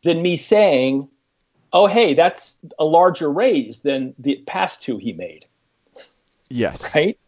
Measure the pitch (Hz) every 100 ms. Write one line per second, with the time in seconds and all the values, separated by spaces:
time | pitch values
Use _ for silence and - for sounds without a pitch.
0 | 170 165 175 170 - 214 208 139 131 135
1 | 139 _ _ _ _ _ _ 180 196 202
2 | 220 143 175 - - - 165 - 156 165
3 | 185 170 156 147 254 175 120 - - 135
4 | 131 - 135 139 - - 190 - - 110
5 | 113 85 87 78 _ _ _ _ _ -
6 | - _ _ _ _ 123 101 - - 156
7 | 170 -